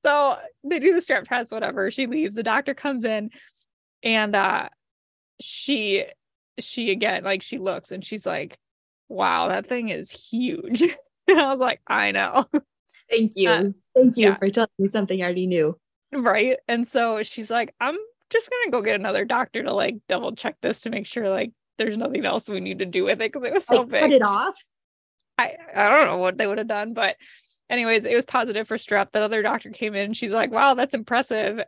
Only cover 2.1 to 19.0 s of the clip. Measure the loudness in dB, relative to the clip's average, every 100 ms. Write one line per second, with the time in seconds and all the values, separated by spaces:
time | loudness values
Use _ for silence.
2.1 | -2 -2 -2 -2 0 -2 -4 -4 -4 -2
3.1 | -4 -6 -12 -20 _ _ _ _ _ -2
4.1 | 0 2 2 2 0 -4 -12 _ _ _
5.1 | _ _ -20 -14 -10 -4 -2 0 -2 -4
6.1 | -12 _ _ _ -14 -10 -6 -2 0 0
7.1 | -2 -2 -4 -6 -6 -4 -6 -8 -14 -10
8.1 | -10 -6 -6 -8 -14 _ _ _ _ -12
9.1 | -2 0 2 0 -2 -4 -6 -4 -6 -10
10.1 | -16 -8 -4 -2 -4 -4 2 2 0 -14
11.1 | _ 4 4 4 2 0 -2 -2 0 0
12.1 | 0 0 2 2 0 -4 _ _ _ -2
13.1 | 2 2 2 4 4 2 -2 _ 6 6
14.1 | 8 6 6 2 2 0 2 0 0 -2
15.1 | -2 -2 0 0 2 0 -2 _ _ _
16.1 | -2 2 2 2 0 -2 -2 0 0 0
17.1 | 0 -6 -10 -4 -4 -4 -4 -4 -4 -10
18.1 | _ -4 -2 -2 -4 -2 0 0 -2